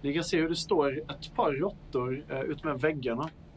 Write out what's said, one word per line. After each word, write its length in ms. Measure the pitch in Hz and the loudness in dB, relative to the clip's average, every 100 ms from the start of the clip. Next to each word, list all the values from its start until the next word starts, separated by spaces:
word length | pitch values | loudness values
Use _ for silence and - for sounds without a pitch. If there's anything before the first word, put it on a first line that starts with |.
Ni 120 | 139 | 0
kan 100 | 151 | -2
se 140 | 156 170 | 2 2
hur 80 | 160 | 2
det 60 | 165 | 0
står 420 | - 180 143 139 | 2 4 4 2
ett 380 | 147 139 - - | -6 -10 -6 0
par 160 | 185 | 2
råttor, 720 | 139 185 - - 131 123 131 151 | 2 -2 -4 -4 -2 0 -4 -4
eh, 120 | 135 | -4
utmed 400 | 131 147 160 135 | -4 -4 -4 2
väggarna 480 | 151 151 123 117 160 - - | 0 2 -2 -2 -4 -8 -20